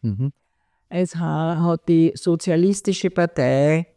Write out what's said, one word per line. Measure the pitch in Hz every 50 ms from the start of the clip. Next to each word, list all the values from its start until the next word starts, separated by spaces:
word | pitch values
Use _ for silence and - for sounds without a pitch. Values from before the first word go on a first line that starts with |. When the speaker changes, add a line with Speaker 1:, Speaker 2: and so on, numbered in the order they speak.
Speaker 1:
Mhm. | - 113 98 104 131 139 - _ _ _ _ _ _ _ _ _ _
Speaker 2:
Es | - 165 180 185 170 -
ha-, | 165 170 156 156 156 160 165 170 165
hat | 170 170 165 165 - -
die | 170 165 165 170 -
sozialistische | - - 180 170 165 - 185 165 165 175 196 202 - - 208 190 - - 175
Partei | - 180 170 170 - 165 127 127 131 135 143 151 156 165 170 _ _